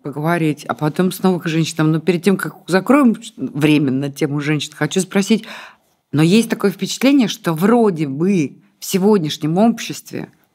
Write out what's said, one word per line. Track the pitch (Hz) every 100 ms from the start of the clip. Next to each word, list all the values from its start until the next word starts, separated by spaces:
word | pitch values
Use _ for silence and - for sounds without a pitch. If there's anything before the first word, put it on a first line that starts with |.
поговорить, | 147 143 156 170 156 151 -
а |
потом | - 151 147 185
снова | - 190 180
к | 170
женщинам. | 160 160 - 156
Но | 160
перед | 160 175
тем, | 202 190
как | 156 - -
закроем | 175 - 277 254 208 - -
временно | 131 147 151 151 139 131 143
тему | 139 151 147
женщин, | 143 151 - -
хочу | 151 190
спросить, | 180 196 196 220 - - - _ _ _ _
но | 139
есть | 165 214 226
такое | 208 202
впечатление, | - 190 - 262 285 202
что | - -
вроде | 160 196 240 214 160 147
бы | 139 185 190 135 - _ _
в | -
сегодняшнем | 190 196 214 151 - 151 170
обществе, | 233 226 - 143 - - - _ _